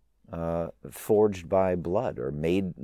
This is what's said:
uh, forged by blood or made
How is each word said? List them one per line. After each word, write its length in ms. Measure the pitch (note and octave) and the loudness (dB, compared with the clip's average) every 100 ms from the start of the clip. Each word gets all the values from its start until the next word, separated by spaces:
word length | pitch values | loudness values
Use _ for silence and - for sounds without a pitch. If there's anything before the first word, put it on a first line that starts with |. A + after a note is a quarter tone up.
| _ _ - | _ _ -14
uh, 360 | E2+ E2 E2+ E2 - - | -6 -4 -2 -4 -8 -16
forged 560 | - - G#2 G#2+ F#2 D#2+ | -8 2 4 4 2 0
by 280 | F#2+ F#2+ F2+ | 2 4 2
blood 440 | E2+ G2 B2+ - | 0 -2 -2 -4
or 100 | C2 | -6
made 440 | D2 D#2+ F#2+ F#2 D2 | -2 0 2 0 -6